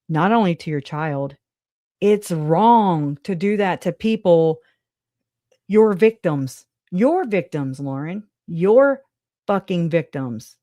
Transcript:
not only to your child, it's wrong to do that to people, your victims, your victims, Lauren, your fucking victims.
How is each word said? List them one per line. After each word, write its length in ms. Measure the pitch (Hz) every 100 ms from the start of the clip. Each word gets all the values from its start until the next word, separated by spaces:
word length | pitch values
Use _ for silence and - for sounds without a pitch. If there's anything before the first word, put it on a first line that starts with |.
| _
not 240 | 156 185
only 220 | 233 196 165
to 140 | -
your 100 | 147
child, 560 | - 151 160 139 139 139 _ _ _ _ _ _
it's 300 | 208 208 -
wrong 880 | 165 151 165 220 233 202 160 147 147
to 100 | -
do 220 | 180 202 208
that 240 | 196 165
to 100 | 185
people, 680 | 170 220 220 190 170 160 156 _ _ _ _ _ _ _ _ _ _ _
your 240 | 208 220
victims, 720 | 190 220 220 175 143 135 - _ _ _
your 340 | 180 247 349
victims, 560 | 294 202 - 151 135 135
Lauren, 440 | 139 135 151 196 - _ -
your 560 | 165 185 233 277 269 - _ _ _ -
fucking 440 | 196 - 180 170
victims. 680 | 165 156 147 131 113 - _